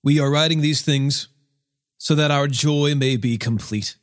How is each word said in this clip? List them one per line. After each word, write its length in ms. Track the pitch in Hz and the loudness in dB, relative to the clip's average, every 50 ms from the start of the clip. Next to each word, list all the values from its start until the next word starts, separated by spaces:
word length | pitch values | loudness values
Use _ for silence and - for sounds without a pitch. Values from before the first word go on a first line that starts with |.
We 200 | - 139 147 151 | 2 2 2 2
are 100 | 143 139 | 2 2
writing 300 | 143 147 156 160 165 156 | 2 2 2 2 2 2
these 220 | 147 151 151 131 - | 0 0 0 0 0
things 440 | - 143 139 135 139 139 - - - _ _ _ _ _ _ _ _ _ _ _ _ _ | 0 0 0 0 0 -2 -4 -6 -10 _ _ _ _ _ _ _ _ _ _ _ _ _
so 180 | _ - - 156 | _ -2 0 2
that 160 | 147 151 147 | 2 2 2
our 160 | 143 143 143 | 2 0 0
joy 480 | 143 131 117 - 151 147 147 143 147 147 | 0 -2 0 0 0 2 2 2 0 0
may 220 | 143 131 131 135 | 0 0 0 0
be 200 | 120 104 123 117 | 0 0 -2 -2
complete. 600 | 110 - 127 117 104 - - 107 104 98 - - _ | -2 -2 -4 -4 -4 -4 -4 -6 -6 -6 -6 -10 _